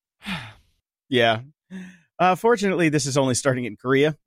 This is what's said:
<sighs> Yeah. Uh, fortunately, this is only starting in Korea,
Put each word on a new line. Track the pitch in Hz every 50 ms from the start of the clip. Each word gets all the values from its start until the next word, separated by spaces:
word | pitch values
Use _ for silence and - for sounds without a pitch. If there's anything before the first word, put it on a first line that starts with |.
| _ _ _ _ -
<sighs> | 202 190 147 117 110 - _ _ _ _ _ _ _ _ _ _ -
Yeah. | 135 120 117 117 110 110 127 147 _ _ _ _ 185 190 185 185 - _ _ _ _ -
Uh, | 175 180 185
fortunately, | 175 - 226 240 - 202 196 180 156 170 156
this | 143 147 131
is | 139 127 143
only | 135 131 123
starting | - - 139 127 127 123
in | 110 104
Korea, | - - 127 135 135 143 156 147 - _